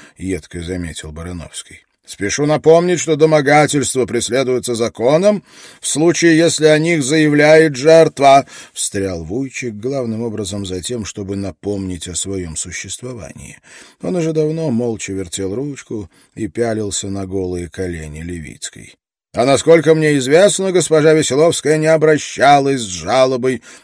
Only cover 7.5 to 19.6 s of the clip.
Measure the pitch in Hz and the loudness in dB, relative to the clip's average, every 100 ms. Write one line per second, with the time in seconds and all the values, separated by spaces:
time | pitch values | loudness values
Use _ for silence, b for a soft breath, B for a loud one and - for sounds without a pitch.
7.5 | 160 160 127 151 165 156 - 139 139 131 | 6 4 2 6 6 6 4 6 6 4
8.5 | B B - - 101 95 85 80 113 135 | B B -10 -6 -4 -4 -6 -8 -8 -8
9.5 | - 123 104 120 139 117 110 117 107 95 | -10 -12 -8 -6 -4 -4 -6 -6 -6 -8
10.5 | 101 98 92 85 123 98 - 98 98 98 | -8 -6 -8 -6 -8 -8 -10 -8 -6 -8
11.5 | - 101 101 95 87 - 82 95 98 85 | -8 -8 -6 -6 -10 -10 -10 -8 -8 -8
12.5 | 78 90 - 98 - 123 117 78 - 67 | -10 -12 -12 -14 -14 -14 -16 -18 -18 -20
13.5 | - B B B _ - 180 160 156 151 | -20 B B B _ -6 -4 -2 -2 -2
14.5 | 165 160 117 120 110 - 95 90 - 95 | -2 -2 -2 -2 -6 -8 -8 -8 -8 -6
15.5 | 110 143 135 - 110 90 b b - 104 | -6 -8 -10 -12 -12 -12 b b -10 -8
16.5 | 113 117 110 101 - 101 98 95 95 90 | -4 -2 -2 -4 -6 -8 -8 -6 -6 -4
17.5 | 90 85 - 90 85 78 76 82 87 76 | -6 -8 -8 -8 -8 -10 -12 -10 -12 -14
18.5 | - - - - _ _ _ _ - 127 | -14 -16 -16 -20 _ _ _ _ -2 2
19.5 | 135 | 2